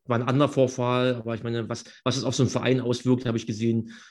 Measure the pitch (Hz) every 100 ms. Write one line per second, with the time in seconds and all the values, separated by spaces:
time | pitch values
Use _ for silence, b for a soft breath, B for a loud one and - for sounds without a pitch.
0 | - 117 123 131 143 - 127 127 123 123
1 | 127 123 113 113 117 117 110 120 B B
2 | 127 127 131 123 127 123 120 127 120 123
3 | 127 123 120 113 113 104 117 113 113 B
4 | B